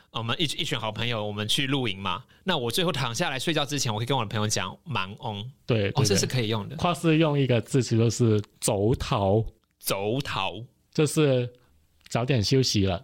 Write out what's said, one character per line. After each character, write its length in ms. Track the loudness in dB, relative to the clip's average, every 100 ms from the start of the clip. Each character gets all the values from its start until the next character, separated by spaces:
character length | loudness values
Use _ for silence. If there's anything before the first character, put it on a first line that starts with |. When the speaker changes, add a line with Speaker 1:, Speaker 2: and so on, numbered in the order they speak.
| _
Speaker 1:
我 120 | -8
们 100 | -4 -2
一， 60 | -2
一 180 | -4
群 160 | -6 -4
好 120 | -4
朋 140 | -4 -4
友， 180 | -4 -4
我 80 |
们 120 | -4 -2
去 220 | 0 0
露 220 | 0 -2
营 100 | -4
嘛， 240 | -4 -6 -8 _ -4
那 120 | -2
我 140 | -2
最 140 | 0 -2
后 60 |
躺 220 | -2 -4
下 160 | -2 -4
来 80 | -2
睡 160 | -2
觉 120 | -2 -2
之 120 | -2
前， 160 | -2
我 60 | -4
可 40 |
以 20 | -2
跟 120 | -2
我 60 |
的 60 | -2
朋 100 | -2
友 80 | 0
讲 280 | -2 -4 -8 -8
晚 280 | -6 -6 -8
安。 240 | -10 -10 -10 -12 -2
Speaker 2:
对， 180 | 0
对， 80 | 2
对。 100 | 2
Speaker 1:
哦， 40 | 2
这 100 | 2
是 100 | 0
可 160 | -2
以 60 | -2
用 200 | -4 -6
的。 80 | -2
Speaker 2:
或 160 | -2
是 240 | 0 2 4
用 200 | 4 2
一 80 | 2
个 140 | 2
字 240 | 2 0
词， 140 | 2 2
就 120 | 2
是 320 | 4 4 4 0 _
走 340 | -2 2 2 0
逃。 480 | 0 0 4 4 2 -8 _ _
Speaker 1:
走 440 | -6 -2 -2 -2
逃。 320 | -2 -4 -4 -4 -12 _ _
Speaker 2:
就 120 | 0 2
是 460 | 4 4 2 0 -8 _ _ _ _ -6
早 160 | -2
点 180 | 2 2
休 200 | 4 4
息 240 | 4 2 2
了， 180 | 0